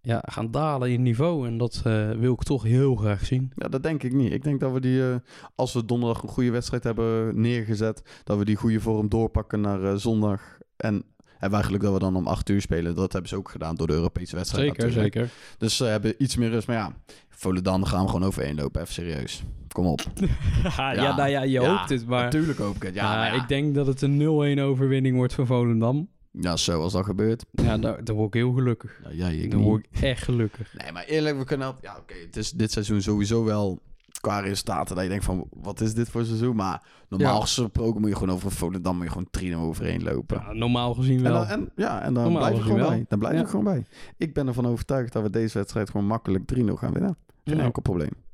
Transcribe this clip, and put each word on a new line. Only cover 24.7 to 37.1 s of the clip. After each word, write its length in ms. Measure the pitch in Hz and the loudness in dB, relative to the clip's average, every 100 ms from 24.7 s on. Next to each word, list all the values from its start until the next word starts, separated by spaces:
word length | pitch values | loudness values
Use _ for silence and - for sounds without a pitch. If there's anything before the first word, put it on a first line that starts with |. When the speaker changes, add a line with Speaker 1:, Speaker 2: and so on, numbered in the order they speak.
| 131 135 135 131 127 | 2 2 4 4 4
Speaker 1:
wordt 180 | 127 | 2
voor 120 | - 123 | 0 2
Volendam. 640 | 123 120 113 113 139 175 _ - | 4 4 4 2 2 -2 _ -16
Speaker 2:
Ja, 260 | - 87 82 | -4 -2 0
zo 240 | - 85 | 2 2
als 120 | 85 | 2
dat 120 | 98 95 | 0 0
gebeurt. 400 | 98 107 120 - | 0 0 0 -4
Speaker 1:
Ja, 260 | - 117 107 | 0 2 2
daar, 260 | 113 104 | -2 -4
daar 120 | 113 107 | -4 -2
word 120 | 107 | 0
ik 60 | 113 | 2
heel 100 | 123 | 2
gelukkig. 480 | 127 127 113 107 - | 2 0 0 -6 -18
Speaker 2:
Ja, 80 | - | -12
jij, 220 | 78 90 80 | -2 -2 0
ik 120 | 80 | 0
Speaker 1:
Dan 80 | 107 | 4
Speaker 2:
niet. 80 | 104 | 4
Speaker 1:
word 180 | 107 - | 2 -2
ik 100 | - | -2
echt 220 | 139 123 | 0 0
gelukkig. 500 | - 120 107 - 107 - | -2 0 0 -4 -14 -12
Speaker 2:
Nee, 140 | - | -12
maar 120 | 85 87 | -12 -2
eerlijk, 320 | 156 151 139 | 0 0 -2
we 60 | |
kunnen, 320 | 131 147 131 131 | -4 -4 -4 -8
ja, 160 | 98 85 | -16 -16
oké, 140 | - 90 85 | -18 -18 -12
het 100 | 107 | -8
is 140 | 107 | -6
dit 200 | - 107 | -2 0
seizoen 300 | - 104 104 | 0 0 0
sowieso 420 | 98 104 101 117 | 2 0 2 2
wel 360 | 110 104 101 90 - - _ - | 2 0 0 -4 -12 -20 _ -6
qua 180 | - 101 | -2 -2
resultaten 560 | 98 98 - 87 - 90 | -2 -4 -4 -4 -4 -2
dat 80 | |
je 60 | 92 | -2
denkt 160 | 101 - | -2 -2
van, 220 | 92 - | -2 -6
"Wat 320 | - 90 92 | -12 -12 -2
is 120 | 110 | -2
dit 160 | 110 117 | 0 -2
voor 160 | 117 113 | -2 -2
seizoen?" 300 | 113 123 113 | 0 0 0
Maar 280 | 95 73 - - | -2 -6 -10 -20
normaal 240 | - | -8